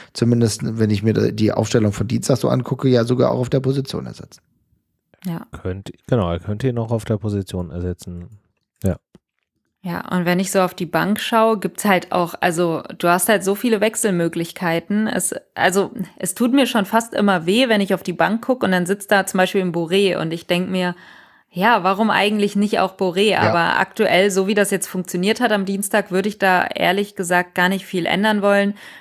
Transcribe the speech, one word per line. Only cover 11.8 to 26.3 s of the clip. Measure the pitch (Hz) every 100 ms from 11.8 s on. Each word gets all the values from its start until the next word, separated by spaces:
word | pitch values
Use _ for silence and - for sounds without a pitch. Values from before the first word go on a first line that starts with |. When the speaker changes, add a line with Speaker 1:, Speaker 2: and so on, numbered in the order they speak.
| 208
Speaker 2:
halt | 180 -
auch, | 180 170 -
also | 180 165 170 160 - -
du | 175
hast | 175 -
halt | 202 190
so | 202
viele | 247 220
Wechselmöglichkeiten. | 220 220 214 175 170 165 165 - 180 165 165 208 220
Es, | 190 180 - - -
also | 180 185 175 - 180 -
es | 185 -
tut | 233
mir | 277 254
schon | 240 190
fast | 226 233
immer | - 202 185 165
weh, | 220 254
wenn | 214
ich | 196
auf | 185
die | -
Bank | 170 165 226 -
guck | 254
und | 196
dann | 185 175
sitzt | 202 -
da | 202 190
zum | 190
Beispiel | 185 202
ein | 180
Boré | 170 165 190 196 -
und | 160
ich | 165 -
denk | 175 185
mir, | 185 180 175 - - - _ _ -
ja, | 208 226
warum | 180 196 220
eigentlich | 185 202 208 202 202
nicht | 208 214
auch | 190 -
Boré? | 185 175 214
Speaker 1:
Ja. | 175
Speaker 2:
Aber | 165 170 170 -
aktuell, | 190 - 214 175 202
so | 190 190
wie | 208
das | 196
jetzt | 190 -
funktioniert | 185 180 180 190 220
hat | 247
am | 214 190
Dienstag, | 196 202 214 202
würde | 180
ich | 202